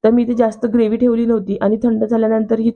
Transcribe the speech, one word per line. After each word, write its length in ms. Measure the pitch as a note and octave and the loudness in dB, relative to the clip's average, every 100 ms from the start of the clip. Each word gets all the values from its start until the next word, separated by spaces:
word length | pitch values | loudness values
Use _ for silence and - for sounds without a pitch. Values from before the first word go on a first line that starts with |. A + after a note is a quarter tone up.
तर 60 | A3 | 2
मी 120 | A#3+ | 2
इथे 120 | A#3 | 0
जास्त 320 | A#3+ A3+ A3 A#3 | 0 -2 0 -2
ग्रेव्ही 320 | A#3 A3 A3+ | 0 0 2
ठेवली 280 | B3 A#3 A#3 | 0 0 0
नव्हती 300 | A3+ G3 G3 | -2 -2 -2
आणि 160 | G3 A3 | -2 0
थंड 220 | A#3+ A3 | 0 0
झाल्यानंतर 540 | A3 A3+ A3 A3 A3 A3 | 0 0 0 0 -2 0
ही 120 | A3+ | -2